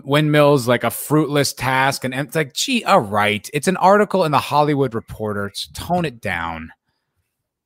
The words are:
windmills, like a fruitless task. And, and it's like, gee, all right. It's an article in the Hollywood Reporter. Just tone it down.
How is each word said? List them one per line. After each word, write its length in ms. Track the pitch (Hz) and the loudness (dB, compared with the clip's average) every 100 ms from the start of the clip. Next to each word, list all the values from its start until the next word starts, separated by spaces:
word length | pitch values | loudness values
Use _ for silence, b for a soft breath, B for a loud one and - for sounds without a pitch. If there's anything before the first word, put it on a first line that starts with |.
| 135 | 0
windmills, 600 | 143 151 151 147 147 120 | 0 2 4 6 4 2
like 200 | 120 120 | 0 0
a 40 | |
fruitless 600 | - - 151 143 147 135 | -6 0 0 2 0 -2
task. 540 | - 127 131 135 135 127 | -2 -2 2 0 0 -6
And, 80 | |
and 120 | 131 151 | -6 -6
it's 100 | 160 | -4
like, 160 | 147 | -4
gee, 320 | - - 247 - | -6 -4 -2 2
all 160 | 190 | 2
right. 480 | 107 104 - 104 - | 2 0 0 0 -4
It's 140 | 151 190 | -4 -2
an 80 | 185 | 2
article 480 | 180 208 208 190 | 4 4 4 0
in 80 | 160 | 0
the 80 | 139 | 0
Hollywood 560 | - 143 151 143 135 113 | 0 0 2 2 0 -2
Reporter. 540 | - - 107 101 101 | -10 -8 -6 -4 -6
Just 260 | - - - | -8 -14 -14
tone 300 | - 180 160 | -4 -2 -2
it 160 | 120 | -6
down. 500 | 101 87 85 80 80 - _ _ _ _ _ _ _ _ | -6 -4 -6 -8 -12 -18 _ _ _ _ _ _ _ _